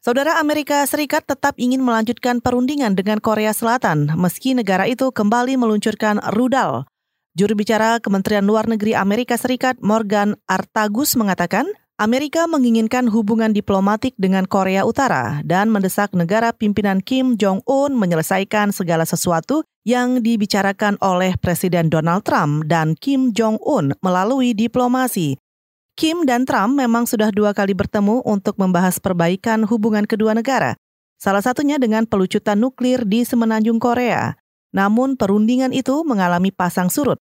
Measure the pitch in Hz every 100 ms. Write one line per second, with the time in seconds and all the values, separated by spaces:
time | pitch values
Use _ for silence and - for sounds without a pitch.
0 | - 240 285 330 302 302 294 285 285 302
1 | 294 302 - 277 285 - 247 262 254 226
2 | 220 233 247 240 247 247 254 294 240 190
3 | 190 214 226 214 214 214 233 247 214 151
4 | 147 160 180 - 254 254 202 185 190 247
5 | 262 254 208 240 247 269 233 214 220 214
6 | 214 208 - 208 254 262 185 120 139 _
7 | _ _ _ - 202 214 214 220 220 233
8 | 214 196 196 208 196 220 220 226 208 214
9 | 190 202 247 233 247 254 254 254 - 220
10 | 214 208 208 202 - 185 - 226 214 208
11 | 294 262 208 180 175 196 320 415 _ _
12 | 214 254 294 330 330 320 247 226 220 254
13 | 247 214 208 226 220 208 - 196 196 214
14 | 262 - 190 190 190 202 190 190 196 226
15 | 269 151 113 147 151 175 214 214 190 -
16 | 208 185 170 214 233 226 214 208 202 190
17 | 190 262 262 226 202 190 - 269 285 262
18 | 190 165 156 190 196 214 208 - 175 165
19 | 165 165 - 165 - 294 - _ 202 247
20 | 247 254 220 233 202 208 196 196 208 202
21 | 196 180 185 185 - 170 185 170 165 160
22 | 160 180 - 285 160 147 156 170 156 156
23 | - 277 262 208 226 220 - 277 139 -
24 | 185 180 196 269 247 214 233 254 247 254
25 | 254 202 151 131 _ _ _ _ _ -
26 | 320 339 302 240 262 262 202 285 247 233
27 | 240 226 214 202 208 202 196 190 196 214
28 | 202 240 233 208 208 202 190 175 185 180
29 | 190 175 170 190 240 220 214 233 226 214
30 | 208 214 220 220 233 254 135 - _ _
31 | _ _ 202 202 226 247 294 294 247 214
32 | 226 202 185 208 220 208 247 - 247 254
33 | 220 220 240 240 226 220 220 226 247 233
34 | 247 180 117 - _ _ _ 190 196 220
35 | 262 262 196 202 220 254 262 247 254 277
36 | 330 220 180 175 190 - 180 180 180 -
37 | 277 165